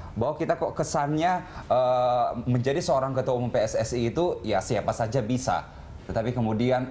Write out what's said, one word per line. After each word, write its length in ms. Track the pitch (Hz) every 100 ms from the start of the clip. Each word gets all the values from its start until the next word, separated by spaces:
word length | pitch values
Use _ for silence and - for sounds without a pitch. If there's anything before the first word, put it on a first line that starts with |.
| - -
bahwa 240 | 117 151
kita 160 | 160 165
kok 160 | 165 -
kesannya, 640 | 156 160 143 156 170 180 - - -
eh, 600 | 120 127 127 123 123 117 110 120
menjadi 320 | 123 127 143
seorang 320 | 175 139 135
ketua 240 | 131 131 123
umum 160 | 123
P 80 | 117 110
S 80 | 110
S 160 | 110
I 160 | 123 117
itu 320 | 110 175 - -
ya 160 | 98
siapa 320 | - 107 101 110
saja 240 | 110 -
bisa, 480 | 107 123 117 85 - - - - -
tetapi 240 | 92 113
kemudian 560 | 123 110 107 123 127 127